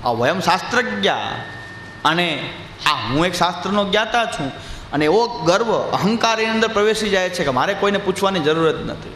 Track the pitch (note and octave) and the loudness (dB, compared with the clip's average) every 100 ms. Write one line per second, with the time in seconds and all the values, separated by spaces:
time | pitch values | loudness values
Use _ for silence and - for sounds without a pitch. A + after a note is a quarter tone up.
0 | B2 A2+ B2 F#3 E3 F3+ - A#3+ A3 G#3 | 0 2 2 2 2 0 2 -2 0 -2
1 | G3 B2+ G#2 - - - - - - - | 0 0 -4 -8 -10 -14 -14 -16 -16 -2
2 | D3 E3 F3 C#3 - - - - D#3 C#3+ | 0 2 0 -2 -6 -10 -14 -4 0 0
3 | A2 C#3 F3 F3 F3 F3 F#3+ G#3 G3 G3+ | 0 2 2 2 0 0 -2 0 2 0
4 | A3 A#3+ A3 - C#3 - - - - C#3+ | 2 0 0 -4 -6 -8 -12 -14 -6 0
5 | D3+ G3 A#3 - E3 F#3+ A#3 D#3+ - C3 | 4 4 2 0 2 2 2 0 0 0
6 | F3+ A3+ A3+ A3 A3 A3 A3 G#3 G#3 G#3+ | 2 2 2 2 0 2 2 2 2 2
7 | A3 F#3+ F#3 F3+ C#3+ B2+ D#3+ G3 G3+ G3+ | 0 0 0 0 0 2 0 2 0 2
8 | F#3+ F#3 F#3+ F#3+ D3 D#3+ D#3+ D#3+ A2+ - | -2 0 0 2 2 4 2 0 -6 -10
9 | - | -12